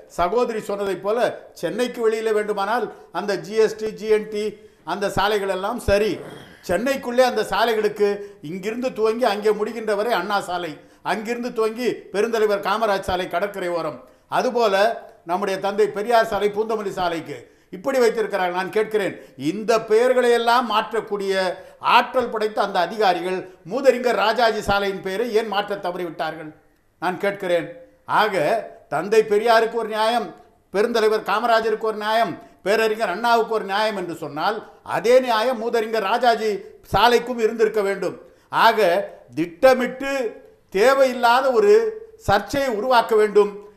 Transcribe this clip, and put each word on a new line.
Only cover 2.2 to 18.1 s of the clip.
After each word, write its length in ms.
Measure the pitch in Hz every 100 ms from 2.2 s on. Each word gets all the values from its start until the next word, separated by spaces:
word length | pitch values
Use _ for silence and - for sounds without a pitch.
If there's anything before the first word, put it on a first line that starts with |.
| 220
வேண்டுமானால் 600 | 208 202 196 196 240 208 - -
அந்த 240 | 170 202 185
ஜி 180 | 160
எஸ் 240 | 220 214 214
டி, 160 | 214
ஜி 140 | 175 214
என் 220 | 214 208
டி, 280 | 208 214 208 - _
அந்த 260 | 156 202 196
சாலைகள் 400 | 196 202 214 196
எல்லாம் 300 | 190 196 240
சரி, 400 | - 202 214 143 - - - - -
சென்னைக்குள்ளே 580 | 180 254 277 247 240 254
அந்த 180 | 214
சாலைகளுக்கு 760 | 208 196 233 220 208 208 202 202 - -
இங்கிருந்து 520 | 147 185 196 240 254
துவங்கி 320 | - 220 226 240
அங்கே 240 | 208 214
முடிகின்ற 460 | 202 220 233 220 202
வரை 180 | 226
அண்ணா 260 | 196 196 202
சாலை, 380 | 165 175 170 143 - _
அங்கிருந்து 520 | - 202 220 240 240
துவங்கி 360 | 220 214 226 233
பெருந்தலைவர் 720 | - - 190 233 226 214 196
காமராஜ் 400 | 196 208 220 190
சாலை 280 | 196 185 185
கடற்கரை 420 | 170 202 196 180
ஓரம், 340 | 170 156 131 - _ -
அதுபோல 760 | 151 240 233 226 190 220 - - - 165
நம்முடைய 340 | 185 202 190
தந்தை 280 | 196 202 202
பெரியார் 380 | 196 220 233 220
சாலை, 240 | 202 208
பூந்தமல்லி 400 | 202 220 220 196
சாலைக்கு 640 | 190 180 165 147 123 - _ _
இப்படி 300 | 185 277 262
வைத்திருக்கிறார்கள். 560 | 233